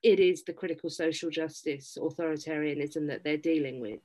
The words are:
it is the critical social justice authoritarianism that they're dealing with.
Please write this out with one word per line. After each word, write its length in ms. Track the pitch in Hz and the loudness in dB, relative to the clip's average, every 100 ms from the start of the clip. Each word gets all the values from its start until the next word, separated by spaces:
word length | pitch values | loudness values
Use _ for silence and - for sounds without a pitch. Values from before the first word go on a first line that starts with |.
it 160 | 233 190 | 8 8
is 240 | 185 185 | 6 4
the 80 | - | -4
critical 360 | 165 185 156 170 | -8 -6 -4 -6
social 420 | 151 165 156 170 | -2 -2 0 -4
justice 680 | 156 160 - - 139 135 - | -2 -4 -6 -6 -6 -8 -6
authoritarianism 1080 | 156 156 165 156 156 151 151 147 147 160 151 | -6 -2 -2 -2 -4 -2 -2 -2 -4 -2 -4
that 160 | 139 | -4
they're 120 | 151 151 | -2 -2
dealing 440 | 165 160 139 131 | 2 2 0 -4
with. 200 | 107 107 | -8 -10